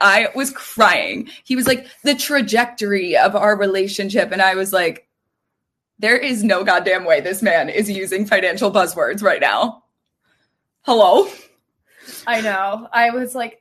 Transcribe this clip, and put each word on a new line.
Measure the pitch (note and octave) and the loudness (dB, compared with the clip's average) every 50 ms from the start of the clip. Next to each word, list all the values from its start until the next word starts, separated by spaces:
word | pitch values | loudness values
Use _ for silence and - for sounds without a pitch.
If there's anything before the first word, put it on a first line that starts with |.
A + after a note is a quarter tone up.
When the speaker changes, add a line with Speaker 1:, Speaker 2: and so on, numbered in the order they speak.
Speaker 1:
I | - G3+ G3 A3 A3+ - - | 2 4 4 4 2 0 -4
was | B3+ C#4 C#4 | -4 -6 -6
crying. | C4 - - - - A3 A3 F#3 E3+ B2 D#2+ F2+ G#2+ - - - - - _ | -8 -12 -16 -8 0 2 4 4 4 2 -2 -4 -6 -8 -10 -14 -16 -16 _
He | - B3+ | -6 -4
was | B3+ A#3 | -2 0
like, | C4 B3+ B3+ - - - _ | 0 0 -2 -4 -16 -14 _
"The | - C#4+ C#4+ | -2 -2 -2
trajectory | C#4+ - - D4 C#4 A3 G3 G#3+ A#3 B3 A#3+ - - G#3+ G3+ G3+ G3 F3+ F3 D#3 | 0 -2 -2 0 -2 0 2 2 0 0 0 -4 -6 -4 -2 -2 -2 -2 0 2
of | - D#3+ G3 G#3 | 4 4 4 2
our | G3 G3+ G#3 G#3+ | 2 2 2 2
relationship." | G3+ G3+ G3 F#3+ F#3+ F#3+ G3 - - G3 G3 G3+ A#3 F3+ - | 2 0 0 0 0 -2 -2 -4 -6 -6 -2 0 -2 -2 0
And | F#3 F#3+ | 0 2
I | F#3+ F#3+ F#3 | 2 2 2
was | F#3+ F#3+ G3 F#3+ | 0 -4 -2 0
like, | F#3 F3 E3 D#3+ - _ _ _ _ _ _ _ _ _ _ _ _ _ _ _ _ _ _ _ - | 0 0 0 -4 -6 _ _ _ _ _ _ _ _ _ _ _ _ _ _ _ _ _ _ _ -4
"There | G#3+ A3 A#3+ B3+ | 0 0 0 0
is | B3+ C4+ B3 G#3 G#3 | 0 -4 -4 0 0
no | G#3+ F#3 F3+ F#3+ | 0 0 2 2
goddamn | G3 F3+ F3+ F3 F#3+ F#3 F3+ F3+ | 2 2 2 2 0 0 0 2
way | E3 D#3+ C#3+ | 2 2 2
this | C#3+ F3+ G3 G3 | 0 -4 -6 -2
man | A3+ F#3+ E3+ E3 E3 D#3 | 0 2 2 2 0 0
is | - G3 G#3+ G#3 | -2 -2 -2 -2
using | G3 F#3+ F#3+ F#3 F#3 G3 G#3+ | -4 -6 -6 -4 -4 -4 -2
financial | G3+ G#3+ F#3+ F#3 F3+ E3+ G#3 A#3+ G3+ | 0 0 0 0 0 -2 0 -2 0
buzzwords | F#3+ G3+ F3+ E3 - E3+ C#3+ A#2+ E3+ G3+ | 2 2 0 0 -2 -2 -2 -2 -2 0
right | G#3 F#3 D#3 - | 0 0 2 2
now. | C3+ A2+ G#2 A#2+ G#3 A#3 - - _ _ _ _ _ _ _ _ _ _ _ _ _ _ _ _ _ _ _ _ | 0 0 0 0 -2 -4 -4 -12 _ _ _ _ _ _ _ _ _ _ _ _ _ _ _ _ _ _ _ _
Hello?" | - C#4 B3 A3 G3+ F3+ - - G4 - - - - _ _ _ _ _ _ _ _ _ _ _ - - - - - | -2 0 4 4 6 6 6 4 2 0 -4 -18 -20 _ _ _ _ _ _ _ _ _ _ _ -20 -20 -18 -12 -6
Speaker 2:
I | A#3 A#3+ A3 | -4 -4 -2
know. | A3 G#3+ G3 F#3+ G3 G3 G3+ A3 A#3 - | -2 -2 -2 -2 -4 -4 -6 -8 -10 -4
I | - A#3 A#3 A#3 | 0 2 2 2
was | A#3 B3+ B3 A#3+ B3 | 0 -2 -6 -6 -6
like, | B3+ A#3 A3+ - - | -8 -8 -10 -10 -10